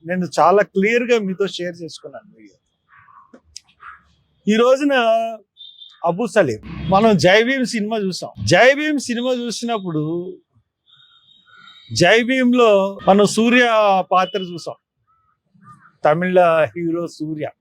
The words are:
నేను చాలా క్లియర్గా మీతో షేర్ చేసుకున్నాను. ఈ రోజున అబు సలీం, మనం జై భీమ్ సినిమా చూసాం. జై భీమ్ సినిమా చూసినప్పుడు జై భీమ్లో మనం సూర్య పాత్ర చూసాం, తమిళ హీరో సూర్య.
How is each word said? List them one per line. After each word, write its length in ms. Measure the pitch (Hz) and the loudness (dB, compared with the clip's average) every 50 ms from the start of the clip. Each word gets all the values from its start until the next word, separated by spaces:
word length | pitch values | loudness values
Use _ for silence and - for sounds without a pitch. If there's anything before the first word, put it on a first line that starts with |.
| _ 165 | _ -6
నేను 160 | 180 185 180 156 - - | -6 -6 -6 -6 0 2
చాలా 240 | 147 165 185 202 202 - _ | 2 4 4 2 0 0 _
క్లియర్గా 440 | 196 190 214 233 240 247 233 240 233 208 | -2 0 0 0 0 0 0 -2 -2 -2
మీతో 200 | 190 185 175 196 185 180 | -4 -4 -4 -6 -6 -6
షేర్ 200 | - 175 180 175 170 170 | -8 -10 -10 -10 -12 -16
చేసుకున్నాను. 460 | 156 - - _ 147 135 117 107 104 110 113 110 101 _ _ _ _ _ _ _ _ _ _ _ _ _ - _ _ _ - _ _ _ - _ _ _ _ - - - _ _ _ _ _ _ _ _ _ _ 196 208 | -16 -16 -18 _ -20 -20 -20 _ _ _ _ -20 -20 _ _ _ _ _ _ _ _ _ _ _ _ _ -20 _ _ _ -20 _ _ _ -20 _ _ _ _ -20 -20 -20 _ _ _ _ _ _ _ _ _ _ -2 0
ఈ 20 | 220 240 | 2 4
రోజున 320 | 247 262 269 294 285 277 262 233 226 226 226 226 226 226 214 _ _ _ _ - - - _ - - - _ - 170 | 2 2 2 0 0 0 0 2 2 0 0 -2 -6 -10 -14 _ _ _ _ -20 -20 -20 _ -20 -20 -20 _ -4 -4
అబు 180 | 170 175 240 226 - | -4 -4 -6 -2 0
సలీం, 260 | 220 185 135 110 107 - - - - - - 190 | 0 0 0 -2 -8 -10 -16 -14 -12 -4 0 2
మనం 160 | 190 214 226 214 175 135 | 4 4 4 4 4 4
జై 140 | 180 190 214 233 233 | 4 4 4 4 2
భీమ్ 180 | 269 269 254 208 - | 0 -2 -4 -4 -4
సినిమా 220 | 226 202 208 226 220 202 | -6 -6 -4 -4 -4 -4
చూసాం. 260 | 190 175 - - 113 - - 107 104 151 | -6 -6 -8 -12 -14 -12 -10 -2 2 4
జై 160 | 180 220 254 277 277 | 6 6 6 4 2
భీమ్ 200 | 302 311 302 277 - - | 0 -4 -4 -4 -4 -6
సినిమా 240 | 240 226 240 254 254 247 240 | -8 -6 -4 -4 -4 -4 -6
చూసినప్పుడు 600 | 240 214 - - 233 233 214 190 180 165 156 151 156 165 175 175 185 - - _ _ _ _ _ _ _ _ _ _ _ _ _ _ _ _ _ _ _ _ _ _ _ - - - - - _ _ 117 110 165 | -8 -8 -8 -8 -6 -6 -6 -6 -6 -6 -4 -4 -4 -6 -8 -8 -10 -16 -18 _ _ _ _ _ _ _ _ _ _ _ _ _ _ _ _ _ _ _ _ _ _ _ -20 -20 -20 -20 -20 _ _ -2 0 2
జై 160 | 175 208 226 247 226 | 4 4 4 2 0
భీమ్లో 420 | 262 262 262 247 240 247 240 226 208 196 190 196 196 196 - - | -2 0 0 0 2 4 4 4 4 2 2 -2 -6 -4 2 2
మనం 160 | 190 202 208 196 - 214 | 4 4 4 2 2 0
సూర్య 260 | 220 240 240 254 247 240 226 220 214 208 196 190 180 _ 190 | 0 2 4 4 2 4 2 2 2 2 2 0 0 _ 0
పాత్ర 260 | 180 185 185 - 202 185 175 175 | 0 0 0 -4 -8 -8 -8 -12
చూసాం, 240 | 165 - 160 123 _ _ _ _ _ _ _ _ _ _ _ _ _ _ _ _ _ _ - - _ _ _ _ _ _ | -14 -14 -14 -16 _ _ _ _ _ _ _ _ _ _ _ _ _ _ _ _ _ _ -20 -20 _ _ _ _ _ _
తమిళ 340 | 151 151 165 180 180 180 185 180 170 165 160 156 151 - | 0 0 0 -2 0 2 4 4 4 4 2 0 -2 -2
హీరో 300 | 175 170 165 160 170 175 160 - - | -6 -6 -6 -4 -6 -8 -10 -10 -12
సూర్య. 280 | 156 156 160 151 147 117 - _ | -10 -10 -8 -8 -10 -12 -12 _